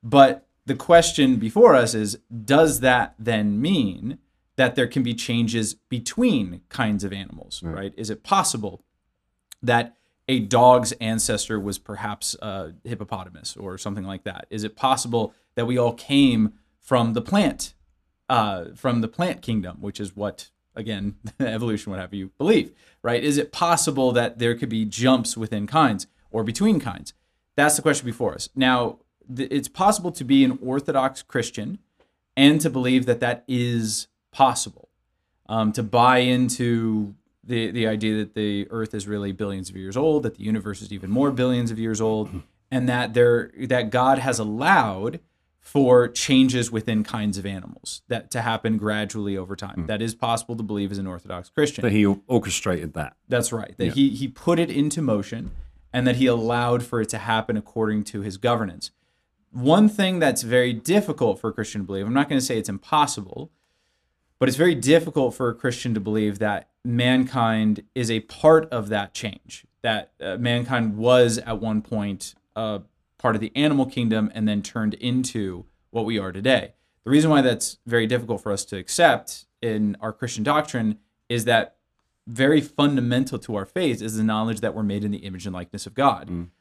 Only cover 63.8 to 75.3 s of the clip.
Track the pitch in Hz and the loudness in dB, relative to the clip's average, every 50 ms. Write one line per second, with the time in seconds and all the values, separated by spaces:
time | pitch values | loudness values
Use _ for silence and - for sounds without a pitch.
63.8 | _ _ _ _ _ _ _ _ _ _ _ _ 131 131 127 135 165 180 165 127 | _ _ _ _ _ _ _ _ _ _ _ _ 0 0 2 4 4 4 4 2
64.8 | 110 131 156 165 165 165 - 151 135 123 113 - 131 120 117 - - 127 120 - | 4 4 4 4 4 2 -2 0 0 0 0 -2 -4 -4 -4 -2 -4 -4 -4 -2
65.8 | - 127 113 107 98 110 107 110 107 104 101 98 110 104 104 92 - _ _ _ | -4 -2 -2 -2 -2 -2 -2 0 0 0 -2 -2 -2 -2 -2 -4 -8 _ _ _
66.8 | _ 127 117 117 123 123 127 127 127 127 - 131 117 113 110 110 110 107 107 101 | _ -2 -2 2 2 4 4 2 2 0 0 0 0 0 2 2 2 0 0 -2
67.8 | - _ _ 127 123 110 117 110 - _ - - - 156 160 160 156 160 139 120 | -4 _ _ -4 -2 -2 -2 -4 -4 _ -12 2 6 6 6 6 4 2 -6 -6
68.8 | 104 101 107 101 101 101 _ - - 107 95 - _ - - - _ _ _ _ | -4 -4 -4 -4 -4 -6 _ -10 -10 -10 -10 -10 _ -20 -20 -20 _ _ _ _
69.8 | - 117 110 104 - _ _ _ 71 92 92 107 120 120 120 120 120 117 131 120 | -4 -2 -2 -2 -4 _ _ _ -8 -8 -6 -4 -2 0 0 0 -2 -2 -2 -2
70.8 | 113 110 101 107 110 123 127 127 123 117 110 117 - 117 113 101 110 113 107 107 | 0 -2 -2 0 4 6 8 8 6 6 4 -2 -4 -6 -8 -6 -4 -2 -2 -2
71.8 | 107 - 117 107 101 104 98 87 - - - _ _ _ _ 107 113 107 104 98 | -2 -2 -6 -4 -4 -4 -6 -8 -10 -16 -18 _ _ _ _ -8 -6 -6 -6 -8
72.8 | - _ _ _ _ _ _ _ - 123 110 107 110 107 _ 131 147 156 147 139 | -10 _ _ _ _ _ _ _ -2 0 0 0 -2 -4 _ 0 2 2 2 2
73.8 | 135 131 - 131 120 113 110 110 107 - - 113 107 107 104 101 98 - - 117 | 0 0 -2 -2 0 0 2 0 0 -2 -2 -2 -2 0 0 -2 -4 -6 -6 -4
74.8 | 110 107 104 - - 123 127 127 127 127 | -2 -2 -4 -4 -4 -2 -2 -2 -2 -2